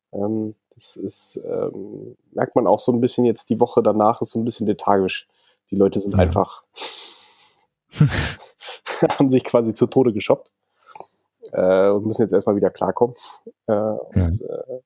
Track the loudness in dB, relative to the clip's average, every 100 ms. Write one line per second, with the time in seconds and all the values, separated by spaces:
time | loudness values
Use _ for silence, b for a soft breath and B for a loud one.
0 | _ -6 -4 -2 -4 -10 _ -14 -12 -10
1 | -10 -10 -12 -12 -8 -4 -4 -6 -14 -14
2 | -16 -20 _ -6 -2 0 2 2 2 0
3 | 0 2 0 0 -2 0 2 2 2 4
4 | 2 2 -2 -4 -4 -4 -2 -2 2 2
5 | 2 -4 -14 _ _ _ -6 2 2 2
6 | -2 2 2 2 -2 -4 _ -10 B B
7 | B B B B B B B _ _ 2
8 | 2 2 -4 -8 -16 _ B B -10 0
9 | 0 2 2 2 2 0 2 0 2 4
10 | 2 2 0 0 -2 _ _ B B B
11 | B B _ -20 -10 -2 2 4 4 2
12 | 0 0 2 2 2 2 2 0 -2 0
13 | 0 -2 B B -20 -14 -2 0 0 -4
14 | -4 0 0 -2 -6 -10 -10 -14